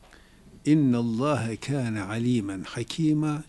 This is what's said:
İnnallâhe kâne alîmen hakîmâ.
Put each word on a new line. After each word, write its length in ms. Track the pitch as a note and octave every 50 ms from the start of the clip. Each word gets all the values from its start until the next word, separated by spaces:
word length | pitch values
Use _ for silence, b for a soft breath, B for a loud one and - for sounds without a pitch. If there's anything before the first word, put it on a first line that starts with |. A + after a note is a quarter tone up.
| b b b b b b b b b b - - -
İnnallâhe 920 | C#3+ D3+ D#3 C#3+ B2+ A#2+ A#2+ A#2+ A#2 A2+ A2+ C3+ D3+ D3 A2+ A2+ A2+ A2 -
kâne 440 | - C3 C#3+ C#3+ B2 A#2 A2 G#2+ F#2+
alîmen 600 | G2 A2 A2+ A#2 B2 B2 A#2 G2 G2+ G2 F#2+ E2+
hakîmâ. 800 | - - C3 A#2 - - - D#3+ D#3 D3+ D3+ D#3 D3+ D3 D3 -